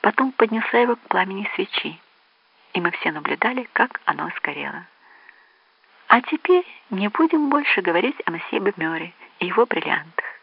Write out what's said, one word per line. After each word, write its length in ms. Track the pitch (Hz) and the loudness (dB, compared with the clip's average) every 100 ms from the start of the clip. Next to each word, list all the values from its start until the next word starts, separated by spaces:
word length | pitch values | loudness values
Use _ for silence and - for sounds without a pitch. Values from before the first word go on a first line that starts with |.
Потом 320 | 208 214 262 | 2 2 0
поднесла 480 | - 226 226 220 233 | 2 2 2 0 2
его 160 | 240 233 | 2 0
к 40 | - | 0
пламени 400 | 190 190 196 202 | -2 0 -4 -6
свечи, 460 | - 196 - - 160 _ _ _ _ _ _ _ | -4 -4 -4 -6 -10 _ _ _ _ _ _ _
и 80 | 185 | -2
мы 100 | 175 | -2
все 220 | - 160 | -2 -4
наблюдали, 560 | 156 151 147 226 254 240 | -4 -4 -2 0 -2 -4
как 280 | - 247 - - | 0 0 0 -4
оно 240 | 143 160 - | -2 -6 -6
сгорело. 480 | - 143 143 147 175 _ _ - - _ _ _ _ _ _ _ - | -6 -6 -8 -10 -14 _ _ -20 -20 _ _ _ _ _ _ _ 2
«А 120 | 233 | 2
теперь 440 | 254 311 - 359 359 - _ | 2 -4 4 4 4 -14 _
не 180 | 185 202 | -2 -2
будем 420 | - 320 320 294 | 2 2 4 2
больше 320 | 285 285 - | 2 2 0
говорить 380 | 180 170 233 - | 2 2 0 -2
о 60 | - | -6
месье 300 | 165 - 190 | -6 -4 -2
Бюмере 520 | 196 185 165 160 170 - - _ | -2 -2 -4 -4 -10 -16 -20 _
и 60 | 180 | -2
его 200 | 196 247 | 2 2
бриллиантах» 580 | - - - 160 - - - | 0 -2 -4 -4 -10 -10 -16